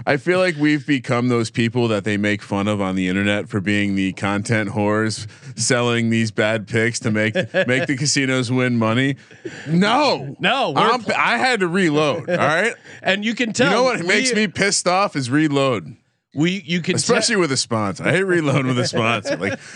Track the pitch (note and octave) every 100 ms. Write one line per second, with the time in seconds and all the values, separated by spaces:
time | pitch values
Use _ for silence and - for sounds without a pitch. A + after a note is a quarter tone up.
0 | - C#3+ E3+ F#3 F#3 D3 D3+ D3 C3 C#3
1 | A#2+ A#2+ B2 A#2+ A2 - A#2 A#2+ A#2 G#2
2 | G2+ G2+ G#2 G#2 - G2+ G2+ G#2 F#2+ F#2+
3 | F#2 F#2+ G2+ G#2 F2 G#2+ F2+ G#2 G2+ G2
4 | F#2+ F2+ G2+ G2+ G2+ A2 G2+ G#2+ G#2 G#2+
5 | A2 G#2 G#2+ - C3+ A2+ A2+ B2 A#2+ A#2
6 | A2+ A2+ A2 A2 G#2+ A2+ G2 A#2 A2+ A2+
7 | A#2 G#2+ A2 F#3 A#2+ F3+ F3 C3 D3+ B2+
8 | C#3+ C#3+ C3 C3 A#2+ B2+ B2+ A#2+ A2 A#2
9 | C3+ C3+ - - - - C#3 E3+ G3+ B3+
10 | C#4 D#3 C#3 - F#3 C4+ G3+ C#3 G#3+ B3
11 | - C3+ E3 A#3 B3+ A#3 F3+ F#3 F3 D3
12 | D3+ C3 D#3+ F3 C3 E3 A3 - - -
13 | - G3 G#3+ A3+ A#3+ G3+ F#3+ G#3+ B3+ G#3
14 | F3 G#3 B3+ G#3+ G#3+ - G3 - F3+ F3+
15 | G3+ D3 A#2+ C#3+ D#3 C#3 C3+ G#2+ E2 -
16 | _ _ _ - E3 F#3+ D3 F3 E3 D3
17 | - A#3 A3+ G#3 D#3+ C3 - A2+ G2+ -
18 | F2+ E3 F#3+ F3 D3+ C3 C3 B2 A#2+ -
19 | A2+ A2+ E3+ - G2 - -